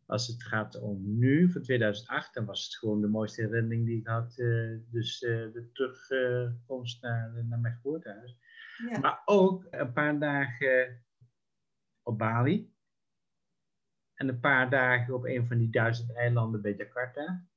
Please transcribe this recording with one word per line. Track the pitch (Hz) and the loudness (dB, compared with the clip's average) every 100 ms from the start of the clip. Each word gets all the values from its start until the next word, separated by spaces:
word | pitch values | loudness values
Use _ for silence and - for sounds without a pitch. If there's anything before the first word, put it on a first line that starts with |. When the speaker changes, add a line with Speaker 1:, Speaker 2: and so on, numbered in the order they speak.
| - | -4
Speaker 1:
Als | 107 - | -4 -4
het | 117 | -8
gaat | - 110 104 - | -4 -4 -4 -6
om | 113 98 98 110 | -6 -6 -2 2
nu, | 127 147 180 | 4 6 6
van | 175 | 4
tweeduizend | 123 123 110 104 - | 0 2 2 0 -4
acht, | 135 151 | -6 -6
dan | - 104 | -6 -6
was | 95 | -6
het | - - | -10 -6
gewoon | 110 107 | -2 0
de | 104 | 2
mooiste | 107 107 - | 0 -2 -2
herinnering | 107 113 113 117 117 | -2 0 0 0 0
die | 117 | -2
ik | 113 | -2
had. | 113 120 - | -4 -4 -2
Eh, | 120 117 113 113 113 | 0 0 0 -6 -6
dus, | 117 110 - | -4 -4 -4
eh, | 120 | -2
de | 113 113 117 120 | -2 -4 -10 -10
terugkomst | - 131 - - 131 127 123 123 120 - 131 120 120 | -4 -4 -4 -4 0 2 0 -2 -6 -8 -8 -8 -8
naar, | 123 117 113 117 117 | -4 -4 -4 -6 -4
naar | 117 | -2
mijn | 117 | -4
geboortehuis. | 120 135 160 139 101 123 - _ - - - 233 | -4 -6 -6 -8 -16 -18 -20 _ -20 -20 -12 -8
Speaker 2:
Ja. | 226 | 0
Speaker 1:
Maar | 135 - - | 0 0 4
ook | 202 190 185 - | 6 6 4 -6
een | - 139 | -6 -4
paar | 135 147 147 | 0 0 2
dagen | 151 143 135 120 139 127 127 123 _ _ _ _ _ _ _ _ _ _ | 0 0 0 0 2 4 2 -4 _ _ _ _ _ _ _ _ _ _
op | - 110 | -6 -2
Bali. | 110 117 127 214 - _ _ _ _ _ _ _ _ _ _ _ _ _ _ | 0 2 2 2 -2 _ _ _ _ _ _ _ _ _ _ _ _ _ _
En | - 135 | -6 -4
een | 123 | 0
paar | 143 135 127 | 4 4 4
dagen | 135 127 123 120 | 4 4 4 2
op | 127 123 | -4 -2
een | 127 120 | -2 0
van | 120 | 2
die | 113 | 2
duizend | 117 113 117 - 117 | 4 2 2 -4 -2
eilanden | 120 120 113 110 | 0 2 0 -2
bij | 101 101 | -2 -4
Jakarta. | 104 123 123 143 156 180 - | -6 -6 -8 -6 -6 -8 -10